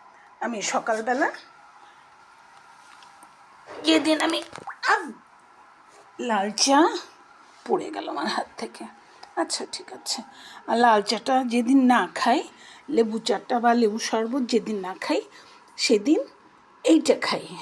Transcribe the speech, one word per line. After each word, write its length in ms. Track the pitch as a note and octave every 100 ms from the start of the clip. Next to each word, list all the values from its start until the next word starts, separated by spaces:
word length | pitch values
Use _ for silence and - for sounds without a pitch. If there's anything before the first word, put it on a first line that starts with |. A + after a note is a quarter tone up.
| - - - - A3+
আমি 120 | A3+ -
সকালবেলা 540 | C4 - A3 A3+ B3 G4 - - - - - - - - - - - - - - - - - - - - - - - - - D4+
যেদিন 300 | D#4+ D4 D#4 D#4+
আমি, 120 | D#4+ - - - - -
আহ! 100 | G#4 D#4 - - _ _ _ - _ _ - - -
লাল 280 | A#3+ G#3+ G3+ G#3
চা 160 | - C#4 F#4+ F#4 - - - - - - -
পড়ে 200 | G3 - -
গেল 100 | -
আমার 140 | - D#4 -
হাত 140 | - -
থেকে। 220 | A3 - A3 - - - - -
আচ্ছা, 220 | E4 - - -
ঠিক 140 | - -
আছে। 220 | - - - - - - -
আর 80 | A3+
লাল 160 | A#3+ G#3+ G3+
চাটা 260 | G#3+ - C4 B3+
যেদিন 260 | A#3 A#3 C4+ B3+
না 100 | A#3+ F3 -
খাই, 220 | A#3+ C#4+ A#4 - - - - -
লেবু 220 | A3 A3 -
চাটা 280 | G3+ - B3
বা 80 | A#3 A#3
লেবু 180 | A3 A3+ -
শরবত 340 | A3 A3+ C#4 A#3+
যেদিন 240 | A#3+ G3 G#3 F#3
না 80 | F3+
খাই, 180 | - E4+ - - - - - -
সেদিন 420 | - G#3+ G#3 F#4 C#5 - _ _ _ _ -
এইটা 300 | D#4 B3+ - -
খাই, 200 | G3+ - -